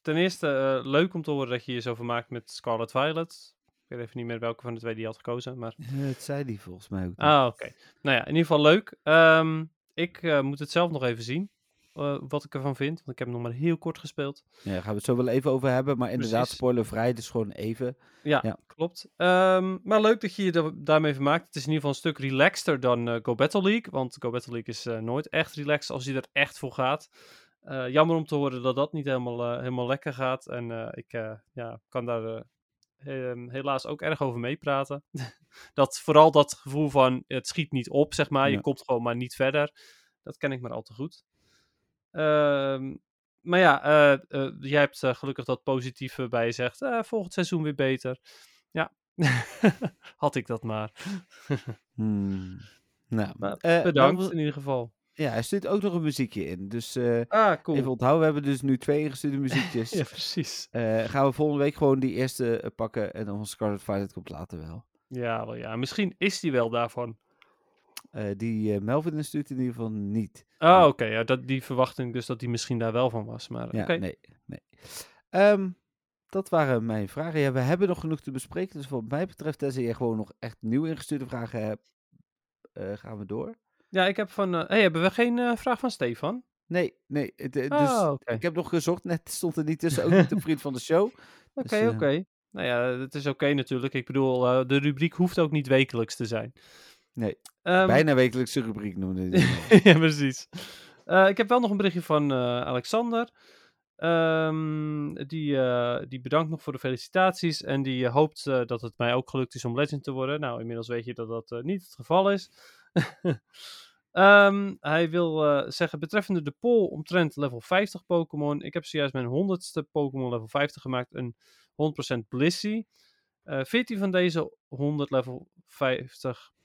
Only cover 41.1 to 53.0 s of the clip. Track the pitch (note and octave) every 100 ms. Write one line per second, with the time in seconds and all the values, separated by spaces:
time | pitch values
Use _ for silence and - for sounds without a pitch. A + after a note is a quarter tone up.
41.1 | - _ _ _ _ _ _ _ _ _
42.1 | E3 D3+ D3+ D3 C#3 C#3 C3+ C3+ D3 _
43.1 | _ _ _ F3 F3 F3 C#3+ C3+ D3+ D3
44.1 | C#3 - C#3 C3+ A2+ C3+ D3 C#3+ - C3+
45.1 | A#2+ C#3 C3+ B2+ B2+ - C3+ B2+ - C3
46.1 | - B2 A#2+ A#2 A#2 B2 - C4+ A#3 G#3+
47.1 | A3+ F3+ - F3 E3+ D3+ C#3+ C3+ C3 B2+
48.1 | B2+ - - - _ _ E3 D#3+ _ _
49.1 | - D3+ B2 - - A3 - A#3 _ -
50.1 | _ - C3 - A2+ A#2 G#2+ G#2+ - F#3+
51.1 | G3 _ - - C#3 - G#2+ _ - A2
52.1 | G2+ G2 F#2+ F#2 F#2 - _ _ _